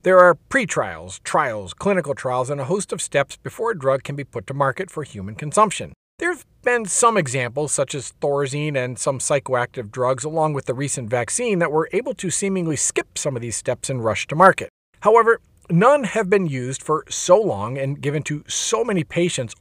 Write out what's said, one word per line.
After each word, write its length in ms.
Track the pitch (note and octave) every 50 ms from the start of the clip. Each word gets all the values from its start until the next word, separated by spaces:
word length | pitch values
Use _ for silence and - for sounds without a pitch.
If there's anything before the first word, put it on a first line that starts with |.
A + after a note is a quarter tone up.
| -
There 160 | F#3 F#3 F3+
are 160 | F3+ F3 D#3+
pre-trials, 840 | - _ _ - C4+ A#3 - - D3+ A#2+ G2 E2+ D#2+ E2+ F#2 F#2 - _
trials, 500 | - - E3+ D3+ C3 A2+ G#2 G2 F2+ -
clinical 400 | _ - G3 G3+ F#3 E3 D3 C3+
trials, 360 | - - C3+ B2+ B2+ B2+ B2
and 100 | D3 C#3+
a 60 | C3
host 260 | B2+ F3+ G#3 F#3 -
of 100 | - F3+
steps 360 | - - - C#3+ C#3+ _ -
before 340 | _ _ - - - A3+ A#3
a 80 | A#3 E3
drug 240 | C3 C3+ C3 C3+ -
can 140 | - C#3+
be 80 | C#3+ C#3
put 220 | _ - A#2 G2+
to 60 | - -
market 380 | C#3 C#3 C3+ B2 - - -
for 120 | - D#3 C#3+
human 320 | - - G#2 F#2 G2+ G#2
consumption. 580 | - D3+ D3+ - G3+ A3 G#3 - - G2+ D#2 - _ _ _ _ -
There 140 | E4 F4 F4+
have 120 | C4+ - _ _ _ _
been 220 | B3 B3 A#3+ A3
some 300 | F#3 - - A#3+ A#3 A3+
examples, 560 | G3+ D#3+ B2+ A#2+ C3 B2+ A#2+ A#2+ C#3 D3+ C#3
such 240 | - - C#3 - -
as 180 | C#3+ A#2 - _ _
Thorazine 540 | - D3 C#3+ C#3+ C#3+ C3 C3+ D3 D3+ D3+ C#3+
and 240 | C3 B2+ B2 B2+ -
some 200 | - D3 C3+ B2
psychoactive 680 | - - D3+ C#3 - - C3 B2 A#2+ A#2+ - C3 A#2 G#2
drugs, 360 | - B2+ B2 B2+ C3+ C3 -
along 260 | D3+ D#3+ E3 D#3 D#3
with 140 | D3 C3+ -
the 80 | - B2
recent 360 | B2+ C#3+ C3+ - C#3+ B2 G#2
vaccine, 500 | B2+ A#2+ A#2 - - - B3 A#3+ G3+ F3
that 120 | E3+ D3+
were 180 | D3 D#3 D#3+ - -
able 200 | G3 B3+ C#4+ G#3+
to 140 | - - F3+
seemingly 460 | - - G3+ G3 G3 F#3 F3 D#3+ D3+
skip 420 | - - - - - - _ _
some 200 | - - D3+ C3+
of 40 | A#2
these 140 | A#2 A#2+ G#2+
steps 340 | - - - B2 - - -
and 140 | C3+ B2 A2
rush 240 | A2 G#2 - -
to 80 | - C#3+
market. 320 | D3+ F#3 F#3+ F3 - - - _ _ _ _ _ _
However, 400 | - G#3 A3+ A#3 A3 A3+ A3+ - _ _ _ _ _ -
none 340 | F3 E3 G#3 C4 D4 D4 B3+
have 260 | F3 - A3 A3 F3+
been 160 | G#3+ G3+ F#3
used 380 | D#3+ C3+ C3 B2 B2+ C3+ - -
for 220 | - D#3 D#3 -
so 320 | - - - - - F3+ G#3
long 380 | A3 F3+ A2+ G2 G#2 A#2 C3
and 240 | C#3+ C3+ C3+ C#3+ C#3+
given 200 | B2+ C#3+ C#3+ C#3+ C3+
to 200 | - D3 D3 - -
so 340 | - - - - - A3 A#3
many 220 | B3 G#3 F3 D3+
patients 500 | _ - E3+ F3 E3+ - - B2 A2 - _